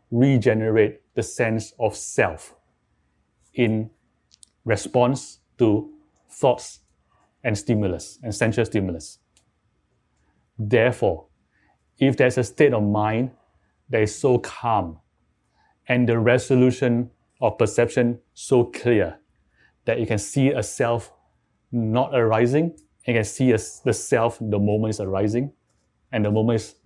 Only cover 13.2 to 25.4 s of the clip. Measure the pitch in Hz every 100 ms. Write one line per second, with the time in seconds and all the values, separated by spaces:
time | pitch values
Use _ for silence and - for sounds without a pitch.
13.2 | 127 - _ _ _ _ _ 117 107 -
14.2 | 139 123 - - 123 110 90 80 _ _
15.2 | _ _ _ _ _ _ - 123 123 113
16.2 | 110 127 - 131 127 120 123 120 120 _
17.2 | _ _ 117 - 110 - 117 - 120 120
18.2 | _ - - 127 120 - 120 113 87 -
19.2 | _ _ _ _ _ _ - 117 113 107
20.2 | - - 135 135 104 - 117 120 - _
21.2 | _ _ _ _ _ 120 110 117 135 135
22.2 | 113 110 120 143 165 - _ _ - 117
23.2 | 104 - 131 110 - - 131 113 - 123
24.2 | 117 - 110 104 104 107 107 107 95 95
25.2 | 104 113